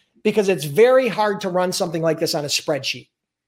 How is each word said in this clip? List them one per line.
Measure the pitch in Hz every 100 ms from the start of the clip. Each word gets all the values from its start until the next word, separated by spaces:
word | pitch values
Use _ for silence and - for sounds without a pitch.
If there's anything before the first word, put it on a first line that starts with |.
| _ _
because | 214 220 196
it's | 170
very | 147 143 247 262 247
hard | 175 214 196
to | 196
run | 180 180
something | 175 175 165
like | 165 156
this | 160 160
on |
a | 147
spreadsheet, | - - 143 127 123 - _ _ _